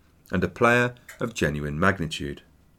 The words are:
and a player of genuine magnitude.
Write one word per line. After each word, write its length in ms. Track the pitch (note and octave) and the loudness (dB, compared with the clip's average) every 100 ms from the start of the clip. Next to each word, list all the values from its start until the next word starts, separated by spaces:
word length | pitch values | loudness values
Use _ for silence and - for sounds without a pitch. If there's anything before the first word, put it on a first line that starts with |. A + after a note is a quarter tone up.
| _ _ - | _ _ -6
and 100 | F#2+ | -2
a 60 | F2 | -2
player 480 | - A#2 A#2+ B2 - - - | 2 4 4 2 -4 -18 -8
of 140 | A#2+ | -8
genuine 440 | - E2 D2 D2 D2 | -2 -2 -2 -4 0
magnitude. 640 | F#2+ F#2+ D#2+ - C#2+ C#2+ - _ _ | 0 0 -4 -6 -8 -10 -18 _ _